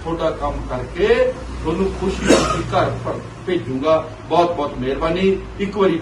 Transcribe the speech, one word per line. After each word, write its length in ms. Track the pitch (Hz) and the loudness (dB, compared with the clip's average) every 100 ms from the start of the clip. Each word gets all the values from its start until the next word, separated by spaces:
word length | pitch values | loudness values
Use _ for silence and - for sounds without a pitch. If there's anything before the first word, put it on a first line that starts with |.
ਤੁਹਾਡਾ 260 | 156 165 165 | -4 -2 -2
ਕੰਮ 240 | 151 147 139 127 | -2 -4 -4 -4
ਕਰਕੇ 640 | 127 117 - 208 247 254 - - - | -6 -6 0 4 4 4 0 -8 -6
ਤੁਹਾਨੂੰ 280 | 160 175 190 180 | -4 0 0 0
ਖੁਸ਼ੀ 260 | 190 190 202 | -2 -2 4
ਖੁਸ਼ੀ 360 | - 156 160 | 4 4 0
ਘਰ 300 | - 190 - - - | 0 0 0 -2 -6
ਪਰ 80 | 147 - - - | -8 -10 -12 -4
ਭੇਜੂੰਗਾ। 600 | 175 - 131 151 160 156 - - | -4 -2 -2 2 2 0 -12 -2
ਬਹੁਤ 240 | 165 170 | 2 4
ਬਹੁਤ 240 | 170 - - | 2 -4 -4
ਮਿਹਰਬਾਨੀ। 600 | 127 139 160 175 190 190 - - | -4 -2 0 2 2 2 -4 -6
ਇੱਕ 180 | 202 208 | -4 2
ਵਾਰੀ 240 | 190 170 | 2 2